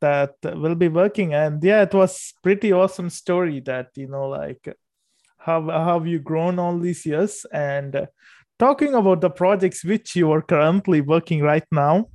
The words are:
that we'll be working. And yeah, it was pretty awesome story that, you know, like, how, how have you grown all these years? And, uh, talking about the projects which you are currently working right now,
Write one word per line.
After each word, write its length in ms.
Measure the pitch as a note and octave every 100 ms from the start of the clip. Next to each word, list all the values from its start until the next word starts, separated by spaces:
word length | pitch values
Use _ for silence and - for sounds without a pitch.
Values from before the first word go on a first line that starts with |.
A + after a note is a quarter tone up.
that 340 | D3 C#3+ C#3+ -
we'll 320 | D3+ E3 D3+
be 140 | E3+ F3
working. 440 | D#3+ G3+ G#3 F3+
And 280 | D3 D#3 D3+
yeah, 200 | E3+ G#3+
it 120 | G3
was 380 | G3 F#3 - - -
pretty 300 | F#3 G3+ A3
awesome 380 | F3+ F#3+ F#3+ F3
story 500 | - - F3+ F3+ C#3
that, 300 | C3+ B2+ B2+
you 140 | - C3+
know, 200 | C#3 C#3
like, 400 | C#3 D3 - - - _ _ _ _ _ _ -
how, 160 | E3 D#3
how 280 | E3 E3 E3+
have 100 | D#3+
you 100 | E3+
grown 400 | C#3+ D#3+ E3+ F3+
all 180 | F3 F3
these 280 | F3 E3+ D#3
years? 400 | D3 G3+ - -
And, 420 | D#3 C#3+ C#3 C#3
uh, 120 | C#3 C#3+ _ _ - _ -
talking 360 | B3 C#4 D4
about 260 | B3+ G3 F3+
the 100 | F3+
projects 540 | - F3+ G3+ F#3 -
which 320 | E3 A3+ - F3+
you 160 | E3
are 100 | D#3
currently 580 | - D#3+ D3+ F#3+ F#3+ E3
working 400 | C#3+ E3 D#3+ D#3+
right 260 | D3 D3+ -
now, 380 | D#3 C#3+ E3+ A3+